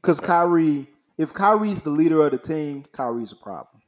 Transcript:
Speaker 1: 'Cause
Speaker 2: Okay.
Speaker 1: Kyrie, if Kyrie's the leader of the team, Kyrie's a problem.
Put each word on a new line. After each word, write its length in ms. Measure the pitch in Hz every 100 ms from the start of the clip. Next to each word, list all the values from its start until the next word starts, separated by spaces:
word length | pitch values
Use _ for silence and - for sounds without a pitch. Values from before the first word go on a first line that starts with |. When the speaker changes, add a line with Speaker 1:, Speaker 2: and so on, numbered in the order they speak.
Speaker 1:
'Cause 160 | - 156
Speaker 2:
Okay. 80 | -
Speaker 1:
Kyrie, 600 | 175 175 170 160 143 135 _ _ -
if 140 | 156
Kyrie's 480 | - 196 214 214 196
the 80 | 151
leader 320 | 147 165 160
of 60 | 147
the 60 | 131
team, 460 | - 160 147 139 143
Kyrie's 400 | - 127 117 110
a 40 | -
problem. 460 | 104 87 - 113